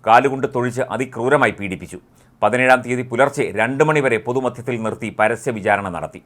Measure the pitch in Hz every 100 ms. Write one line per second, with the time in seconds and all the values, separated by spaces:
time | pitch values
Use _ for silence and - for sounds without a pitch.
0 | 107 117 135 135 135 123 123 123 - 110
1 | 131 113 120 143 120 92 101 90 87 90
2 | _ _ _ _ 104 123 127 127 120 123
3 | 123 117 123 - 110 95 113 135 151 151
4 | 135 113 123 127 123 117 120 120 110 110
5 | 110 95 107 117 - 110 101 101 98 85
6 | 76 -